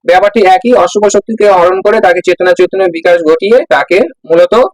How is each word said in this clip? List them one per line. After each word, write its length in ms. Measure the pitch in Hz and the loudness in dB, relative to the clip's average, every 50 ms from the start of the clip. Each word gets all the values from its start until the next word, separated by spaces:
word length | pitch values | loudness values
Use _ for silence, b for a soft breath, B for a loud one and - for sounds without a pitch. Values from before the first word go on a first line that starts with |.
| _ | _
ব্যাপারটি 360 | - - - 571 605 - 233 220 | 0 2 2 2 2 0 0 2
একই, 280 | 370 370 370 - 240 247 | 2 2 2 2 0 0
অশুভ 340 | - - - - 208 208 | 0 0 0 -2 -2 0
শক্তিকে 420 | 202 208 202 - - 226 220 208 208 | 0 0 -2 -4 -4 -4 0 0 2
হরণ 320 | 190 180 170 180 185 190 | 2 2 2 0 -2 -2
করে 160 | - 208 226 220 | -2 -2 -2 0
তাকে 200 | 208 208 202 185 170 | 0 0 0 0 -2
চেতনা 280 | 185 175 _ 180 180 175 | -4 -4 _ 0 -2 0
চৈতন্য 300 | 180 180 175 - 190 190 | 0 -2 -2 -2 -4 -4
বিকাশ 340 | 180 165 165 165 175 175 170 | -4 -4 -4 -2 0 0 0
ঘটিয়ে 360 | 165 156 160 165 190 202 233 262 339 _ | 0 -2 -2 -2 0 0 0 0 0 _
তাকে 300 | 156 143 139 - 175 196 262 339 - _ _ | -2 -4 -2 -2 -2 -2 -2 -4 -6 _ _
মূলত 280 | 165 165 170 175 175 208 233 262 381 | -2 0 0 2 2 2 0 0 -2